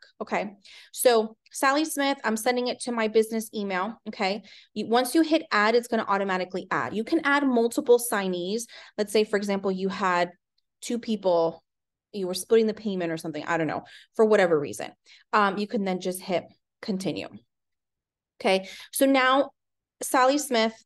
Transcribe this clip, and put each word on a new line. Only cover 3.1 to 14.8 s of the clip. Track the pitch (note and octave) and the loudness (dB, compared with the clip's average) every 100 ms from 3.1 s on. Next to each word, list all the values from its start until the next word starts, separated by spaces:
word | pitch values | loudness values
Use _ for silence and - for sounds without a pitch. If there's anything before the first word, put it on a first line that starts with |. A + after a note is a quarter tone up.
| A3 A3 A3+ A3 | 2 0 -2 -8
email, | A3 G3+ F#3 G3+ A3+ G#3+ | -8 -4 -4 -4 -8 -14
okay? | - F#3+ G#3 - - _ | -4 -4 -4 -8 -20 _
You, | G#3+ G#3+ | -10 0
once | A#3 B3+ | 0 2
you | E4 | 2
hit | D#4 D#4 - | 2 2 2
add, | G#3 G#3+ A#3+ | 2 4 2
it's | A#3 | 0
gonna | A3+ - | -2 0
automatically | G3 G3 F#3 F3+ F#3 - | -2 0 -2 -4 -8 -4
add. | D#3+ A#2+ G3+ | -4 -2 -4
You | |
can | A3+ E4 C#4+ | -2 -2 2
add | C#4+ C#4 | 2 2
multiple | A#3+ A#3 - - A#3+ | 2 0 -2 4 4
signees. | - G#3+ F#3+ F3+ F3 A3+ A#3 - - - | 4 -2 -2 -4 -4 -6 -8 -16 -14 -6
Let's | G#3 | -2
say, | A3 G#3+ | 0 2
for | G3+ | 0
example, | G3+ G3 G3 | -2 -2 -2
you | F#3 F#3+ | -2 -4
had | F#3+ F#3+ F3 F3 - _ _ _ _ | -2 0 2 0 -4 _ _ _ _
two | - A#3+ | -8 -6
people, | A#3 G#3+ F#3+ E3+ E3 E3 _ _ _ _ _ | -4 -2 2 2 2 -2 _ _ _ _ _
you | G#3 F3+ | -8 -6
were | |
splitting | F#3+ - A3+ A3 | -6 2 4 4
the | |
payment | G#3+ G#3+ F#3+ E3+ | 0 -6 -4 -4
or | E3 | -4
something, | E3 D3+ | -6 -8
I | - E3 | -4 -2
don't | D#3 | 0
know, | G2+ - - - - | -4 -8 -20 -10 2
for | |
whatever | G#3+ G#3 F3+ D#3 | 4 6 4 2
reason. | C#3+ - | 0 -8